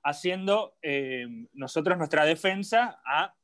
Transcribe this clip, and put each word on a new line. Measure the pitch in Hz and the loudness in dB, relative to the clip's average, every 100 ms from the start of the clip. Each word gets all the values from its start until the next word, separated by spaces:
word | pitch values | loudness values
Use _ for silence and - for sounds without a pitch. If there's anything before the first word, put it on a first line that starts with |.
Haciendo, | 143 147 180 185 190 208 208 _ | -2 -2 -2 -2 2 2 0 _
eh, | 156 139 131 131 120 117 117 | -2 -2 -2 -4 -6 -12 -14
nosotros | 139 131 165 156 175 | -12 -4 -2 0 0
nuestra | 151 151 151 | 2 4 4
defensa | 160 196 190 196 226 240 - 131 | 4 0 -2 2 2 2 -4 -2
a | 147 190 _ | -2 -2 _